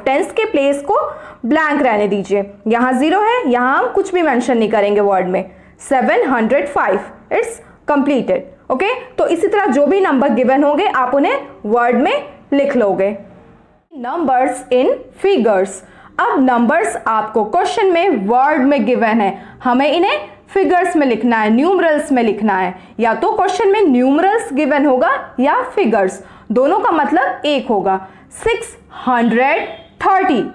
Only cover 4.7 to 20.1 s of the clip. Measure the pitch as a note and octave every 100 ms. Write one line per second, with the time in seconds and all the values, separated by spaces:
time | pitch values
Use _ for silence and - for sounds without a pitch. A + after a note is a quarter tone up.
4.7 | A3 G3+ G3+ G3+ F#3+ F3+ F3+ F3+ - -
5.7 | - - C4 A#3+ F4+ F4+ B3 A3 C#4+ -
6.7 | F#4+ A3+ G3+ - - - G4 A#4 - -
7.7 | - - D4 C#4 C#4 - - - - -
8.7 | C4 G4 B4+ - - E4 E4+ G4 G#4 F#4
9.7 | B3+ C#4+ G4 F#4+ C#4 C#4 A3 B3 C4 D4
10.7 | D4 G4+ C4 B3 C#4 E4 C5+ - - G#3
11.7 | A#3 A#3+ A#3 D#4+ C#5+ - - - C#4 C#4
12.7 | B3 G#3 F#3+ G3 G#3+ - - - - _
13.7 | _ _ D#4+ A#3+ D#4+ D4 B3+ C4 - -
14.7 | B3 D4+ C5+ - - F#4+ F#4+ A3+ G3 G3
15.7 | - - - - - A#4 E4+ B3+ A#3+ A#3
16.7 | D4 - - - A3 - A#3 G#3+ F4 F4+
17.7 | F#4 G4 E4+ F#4+ C4 F#3+ A#3+ C4+ D#4 C4
18.7 | C#4+ G#3+ A#3+ A3+ A#3 G3 - - - B3+
19.7 | C4 C#4+ E4 G4